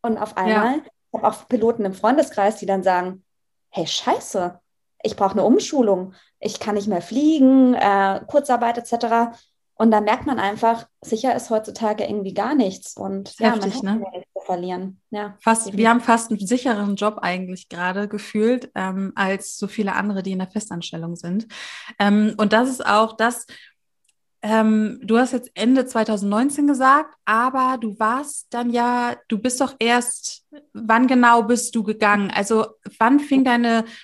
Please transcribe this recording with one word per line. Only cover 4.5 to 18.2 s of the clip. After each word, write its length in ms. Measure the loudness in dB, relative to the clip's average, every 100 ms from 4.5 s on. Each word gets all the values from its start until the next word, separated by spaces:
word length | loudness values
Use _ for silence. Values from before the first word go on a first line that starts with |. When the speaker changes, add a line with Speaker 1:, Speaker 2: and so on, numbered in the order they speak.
| -8 _ _ _ _
Speaker 1:
ich 160 | -6 0
brauch 140 | 0
eine 120 | 2
Umschulung, 720 | 4 2 2 0 2 0 -2 -14 _ _
ich 220 | -8 -6
kann 140 | -4 -4
nicht 120 | -2
mehr 140 | -4
fliegen, 720 | -4 0 2 6 6 8 6
äh, 480 | 4 4 4 2 -2 0
Kurzarbeit 520 | -2 2 0 0 -2
et 100 | -4
cetera.“ 460 | -4 2 2 0 -4 _ _ _ 2
Und 160 | 4
da 80 | 4
merkt 280 | 2 -2 -2
man 120 | -2
einfach, 480 | -2 0 0 0 -6 _
sicher 340 | -6 -2 0 -2
ist 140 | -2
heutzutage 560 | -4 -4 -4 -4 -2 -4
irgendwie 280 | -4 -4
gar 220 | -4 -2 0
nichts. 400 | -2 -4 -16 -12
Und 360 | -8 -8 -10
Speaker 2:
Ist 80 | 0
Speaker 1:
ja, 80 | 0
Speaker 2:
heftig, 240 | 2 -4 -4
Speaker 1:
man 80 | -4 -4
hat 40 |
Speaker 2:
ne? 80 | -6
Speaker 1:
ja 60 | -14
nichts 140 | -14
zu 120 | -14 -6
verlieren. 560 | -6 -4 -8 -10 -14 _
Ja, 280 | -10 -10 -4
Speaker 2:
Fast, 240 | 0 0 -2
Speaker 1:
definitiv. 120 | 0
Speaker 2:
wir 120 | 2
haben 100 | 2
fast 320 | 2 0 0
einen 80 | -4
sichereren 560 | -2 -2 0 -2 -2 -2
Job 220 | -2 -2
eigentlich 460 | -6 -6 -8 -12 -14
gerade 400 | -8 -6 -4 -6
gefühlt, 640 | -8